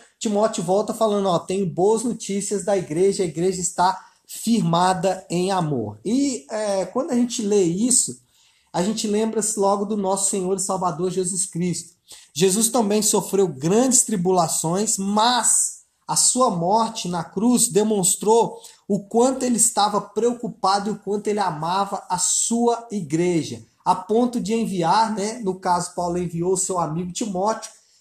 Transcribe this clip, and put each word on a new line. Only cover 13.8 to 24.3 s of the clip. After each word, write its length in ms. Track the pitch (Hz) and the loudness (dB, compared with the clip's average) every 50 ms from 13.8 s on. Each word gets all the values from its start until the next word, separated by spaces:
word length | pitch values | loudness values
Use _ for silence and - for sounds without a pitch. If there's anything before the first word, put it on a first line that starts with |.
| 254 269 240 - - | 4 4 4 2 2
tribulações, 960 | - 214 196 175 185 185 185 165 156 - - - 160 170 190 214 214 - - | 2 0 0 0 2 2 2 2 0 -2 -2 -2 -2 -2 -2 -2 -2 -2 -4
mas 840 | 190 196 202 214 214 240 247 240 220 - - - - - - - _ _ _ _ _ | -2 0 0 2 2 2 2 2 2 2 2 2 0 -2 -4 -10 _ _ _ _ _
a 120 | - 156 170 | -4 -2 0
sua 320 | - - - 247 254 240 | 2 2 2 2 2 2
morte 580 | 202 170 165 175 202 226 226 220 226 - - 180 | 2 0 0 0 2 2 0 0 -4 -8 -8 -6
na 160 | 180 175 160 | -6 -6 -6
cruz 460 | - - 196 214 240 247 233 - - | -6 -6 0 2 2 4 4 2 2
demonstrou 880 | 160 190 214 214 220 202 180 - - - - 196 226 233 214 175 - - - - - _ _ | 2 2 2 2 0 0 2 0 0 0 2 4 4 4 4 2 -2 -10 -18 -20 -20 _ _
o 140 | _ 196 196 | _ -4 -4
quanto 440 | - - - 226 240 262 262 262 269 | -4 -2 2 2 2 4 2 0 0
ele 120 | 247 240 | 0 2
estava 460 | 208 - - - - 202 208 214 202 | 2 2 2 2 2 0 2 2 -2
preocupado 880 | 196 - - 214 220 240 240 240 - 208 - - - 190 196 208 196 214 | -4 -2 -4 0 0 0 0 -2 -6 -10 -8 -2 0 2 2 2 0 -2
e 20 | |
o 80 | 202 - | -6 -6
quanto 280 | - - 202 208 208 214 | -4 -4 -4 -4 -2 -2
ele 120 | 208 208 | -2 0
amava 640 | 202 180 160 151 156 165 180 196 202 202 - - - - | -2 -2 -4 -4 -4 -2 -2 -2 -2 -2 -4 -10 -6 -4
a 80 | 190 175 | -4 -2
sua 680 | - - - - - - 233 233 240 233 233 226 - - | 0 0 0 0 0 0 0 2 2 2 2 0 -4 -6
igreja, 720 | 196 208 175 135 147 160 175 180 175 165 139 - 120 110 - _ _ _ _ | -6 -6 -4 -2 0 0 2 2 2 0 0 -2 -8 -12 -14 _ _ _ _
a 100 | 170 180 | 0 0
ponto 460 | 175 - - 214 226 247 240 | 0 0 0 2 2 2 2